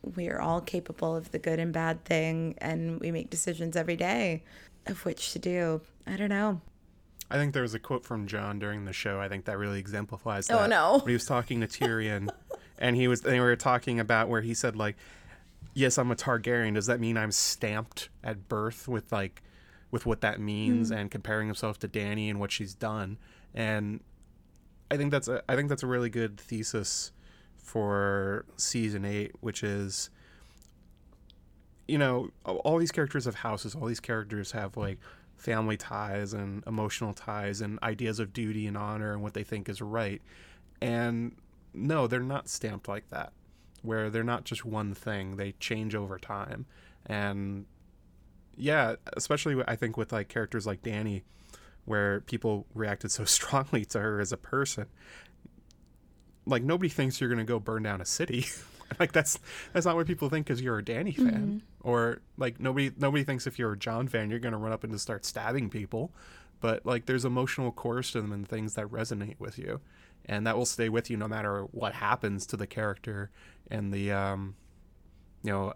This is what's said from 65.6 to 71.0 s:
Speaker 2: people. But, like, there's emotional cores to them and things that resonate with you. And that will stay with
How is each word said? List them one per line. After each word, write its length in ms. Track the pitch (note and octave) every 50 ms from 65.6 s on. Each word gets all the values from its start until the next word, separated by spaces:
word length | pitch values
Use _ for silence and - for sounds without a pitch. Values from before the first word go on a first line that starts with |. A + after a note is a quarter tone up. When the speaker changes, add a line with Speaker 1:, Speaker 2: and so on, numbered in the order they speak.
| B2 G2
Speaker 2:
people. 420 | - A2 G2+ - - A2+ C3+ F3+ - - - - - - - - - -
But, 260 | - - A2+ - -
like, 200 | - B2+ A#2+ A2+
there's 180 | - C3 B2+ A#2+
emotional 480 | C3 B2 B2+ C3 C3 - - C3 B2
cores 400 | A#2+ - - A#2+ A#2 B2+ C3 -
to 80 | - A#2+
them 120 | G#2+ G#2
and 140 | G#2 G2+ G2+
things 280 | - A2+ A2 G#2+ G#2+ -
that 120 | - G#2+
resonate 540 | G#2 A2+ A2 A2+ A2 A#2 G#2 G2+ G#2+ - -
with 180 | G2+ G2+ - -
you. 220 | - - - C#3+ - - - - - - - - -
And 220 | - G#2 G#2 G#2+
that 100 | A2+ A2+
will 100 | A#2+ B2
stay 220 | A#2 - - A#2 A2+
with 220 | G#2+ A#2